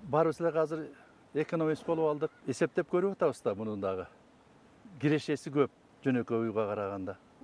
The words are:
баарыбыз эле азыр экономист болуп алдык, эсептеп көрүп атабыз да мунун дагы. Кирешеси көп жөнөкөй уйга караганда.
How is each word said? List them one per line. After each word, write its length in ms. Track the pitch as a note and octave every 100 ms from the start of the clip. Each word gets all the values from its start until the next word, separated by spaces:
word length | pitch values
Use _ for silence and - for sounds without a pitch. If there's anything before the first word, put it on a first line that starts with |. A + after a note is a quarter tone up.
| G#3
баарыбыз 300 | D3 E3 D#3
эле 80 | E3+ D#3
азыр 280 | D#3 D#3+ D3+ - - - - C#3+
экономист 500 | D#3 E3+ D#3 D3+ -
болуп 200 | E3 D#3+
алдык, 220 | D3+ D#3 - -
эсептеп 420 | B2+ D#3+ - E3
көрүп 200 | F3 G3
атабыз 300 | G3 E3 B2+
да 100 | A#2+
мунун 260 | G2 G#2+ G#2
дагы. 280 | G2 F#2+ F2 - - _ - - - - - D#3+
Кирешеси 520 | C#3+ D3+ - D3 -
көп 180 | C#3+ C3 _ - -
жөнөкөй 440 | C#3 B2+ A2+ A2+ A2+
уйга 180 | G#2+ G#2
караганда. 520 | G#2 G2 G2+ F#2+ F#2+ - -